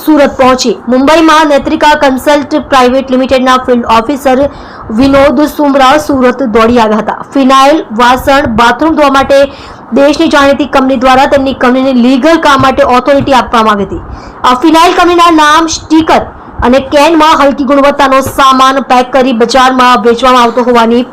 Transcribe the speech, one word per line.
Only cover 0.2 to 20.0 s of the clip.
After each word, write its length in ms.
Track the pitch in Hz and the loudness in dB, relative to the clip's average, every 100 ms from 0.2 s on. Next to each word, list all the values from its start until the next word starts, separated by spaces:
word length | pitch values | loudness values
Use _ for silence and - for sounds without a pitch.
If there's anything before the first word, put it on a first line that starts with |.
| 277 269 | 2 0
પહોંચી. 340 | 254 247 240 - 233 | 0 0 -2 -6 -2
મુંબઈમાં 580 | 254 277 320 320 311 311 | 0 2 2 2 2 2
નેત્રિકા 420 | 277 302 320 302 294 | 0 -2 -2 0 2
કન્સલ્ટ 520 | 277 262 294 294 262 302 - | 0 -2 -2 -2 -2 -6 -2
પ્રાઇવેટ 400 | 269 247 269 269 | 0 2 0 -2
લિમિટેડના 420 | 254 262 262 254 254 254 | -2 0 0 0 0 0
ફિલ્ડ 220 | 240 233 | -2 0
ઓફિસર 480 | 220 226 277 269 262 285 - - - - 220 | -2 -2 -4 -2 0 -2 -6 -20 -18 -8 -2
વિનોદ 440 | 269 277 285 247 294 | 2 2 2 2 -2
સુમરા 400 | - 294 262 262 302 302 | -2 -2 0 2 0 -2
સુરત 380 | 269 247 240 262 226 | 0 0 -2 -2 0
દોડી 240 | 226 240 | 2 2
આવ્યા 180 | 220 214 | 0 -2
હતા. 140 | 214 - - | -4 -8 -6
ફિનાઇલ, 480 | 277 262 269 277 311 - 220 | -2 2 4 2 0 -2 -2
વાસણ, 500 | 240 254 277 277 285 220 | 0 0 0 0 0 0
બાથરૂમ 380 | 233 240 311 302 | 0 0 -2 0
ધોવા 160 | 285 269 | 0 0
માટે 200 | 269 277 277 - - - - 233 | 0 2 0 -4 -20 -20 -6 0
દેશની 340 | 285 294 330 | 2 2 0
જાણીતી 360 | 294 277 277 285 | 0 0 0 -2
કંપની 280 | 269 262 262 | -2 0 0
દ્વારા 240 | 262 254 277 | 0 2 2
તેમની 240 | 277 269 262 | 0 -2 -2
કંપનીને 400 | 254 262 269 254 240 | -2 0 0 0 2
લીગલ 360 | 262 311 320 302 | 2 2 2 2
કામ 200 | 269 269 | 0 0
માટે 240 | 269 269 247 | 0 0 0
ઓથોરિટી 420 | 269 277 277 247 | 0 0 2 0
આપવામાં 380 | 240 226 220 202 | 0 -2 0 -2
આવી 120 | 190 | -4
હતી. 120 | - - - - - - | -10 -12 -16 -18 -6 -2
આ 80 | 254 | 0
ફિનાઇલ 340 | 330 320 359 370 | 2 2 2 2
કંપનીના 320 | 349 349 339 311 | 2 2 2 2
નામ, 340 | 302 311 320 - | 2 2 -2 -6
સ્ટીકર 460 | - 320 320 247 - - - - 240 | -2 0 2 -2 -2 -14 -18 -6 0
અને 120 | 269 269 | 0 0
કેનમાં 420 | 294 302 320 311 311 | 0 2 2 2 2
હલકી 280 | 277 277 254 | 0 0 -2
ગુણવત્તાનો 500 | 277 277 277 269 269 269 | 0 0 0 0 0 -2
સામાન 560 | - 269 262 262 269 | 0 0 2 2 0
પેક 260 | - 247 247 | 0 0 0
કરી 240 | 269 254 226 | 0 0 0
બજારમાં 680 | 233 262 262 254 247 240 | 0 2 2 2 2 2